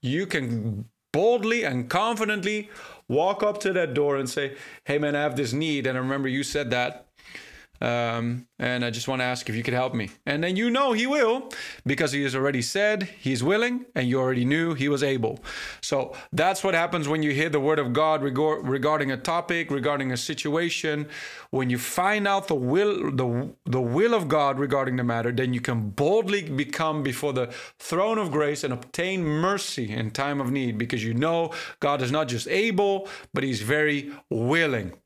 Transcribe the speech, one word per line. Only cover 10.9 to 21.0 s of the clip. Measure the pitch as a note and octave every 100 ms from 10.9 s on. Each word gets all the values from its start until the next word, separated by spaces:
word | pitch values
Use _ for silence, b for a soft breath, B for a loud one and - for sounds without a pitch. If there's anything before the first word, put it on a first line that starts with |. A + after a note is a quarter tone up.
he | A3 B3
will, | D4 A#3 B3 B3+ B B B
because | - C#3 D#3
he | C#3+
has | C#3
already | C3 C#3 C3+
said | A#2 G3 G#3 G#3+ F#3 -
he's | C3 C3
willing, | C3 G3+ A#3+ B3 B3
and | - B2
you | C3
already | B2+ B2+
knew | B2 D3+ E3
he | D3+ C#3
was | C#3+
able. | C#3 C3+ A2 C3 B B B B
So | - C#3 B2+ B B
that's | - E3 F#3+
what | F#3+
happens | E3+ E3 F3 C#3+
when | D#3
you | D3+
hear | C#3 D#3+
the | D3
word | C#3 D#3
of | C3+
God | B2 D#3 D#3
rego-, | C#3 C3 D#3 D3+
regarding | C3+ C3+ C3+ D#3 C#3
a | C3
topic, | - E3+ E3+ E3+ E3
regarding | C#3+ C3+ C#3+ C3
a | B2
situation. | - D3 D3+ D3+ E3+ - D#3+ D3